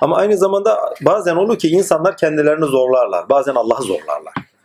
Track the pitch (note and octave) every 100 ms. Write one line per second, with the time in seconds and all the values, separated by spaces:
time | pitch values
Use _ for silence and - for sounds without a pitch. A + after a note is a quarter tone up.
0 | C#3+ E3 G3+ G3+ G3 G3 G#3+ G#3+ - -
1 | C#3+ G3+ F3 E3+ G3+ A3 E3 E3+ F#3 D#3+
2 | F3+ - E3 D3+ D3 D#3 D#3 C3 B2+ B2+
3 | A#2 F2+ E2+ C#3 C3+ B2+ A2+ A#2 A#2 F2
4 | - D2+ D#2 - - _